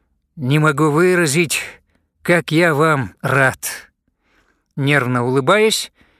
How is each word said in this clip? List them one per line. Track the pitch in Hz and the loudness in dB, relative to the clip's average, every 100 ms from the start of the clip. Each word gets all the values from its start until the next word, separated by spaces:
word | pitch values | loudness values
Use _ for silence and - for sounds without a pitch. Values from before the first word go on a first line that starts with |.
| _ _ _ - | _ _ _ -8
«Не | 127 151 | -2 0
могу | 156 143 156 | 2 2 0
выразить, | 147 180 180 160 147 160 - - - _ _ _ _ | 2 2 2 0 0 -2 -4 -8 -18 _ _ _ _
как | - 175 - | -2 -2 0
я | 156 175 143 | 0 2 2
вам | 160 147 98 - | 2 0 -4 -8
рад». | 123 131 135 - - - - _ _ _ _ _ _ _ _ - | -4 0 0 -2 -10 -12 -18 _ _ _ _ _ _ _ _ -4
Нервно | 139 147 123 127 123 | 0 0 0 -2 0
улыбаясь, | 135 135 208 214 - - _ _ | 0 2 2 2 0 -8 _ _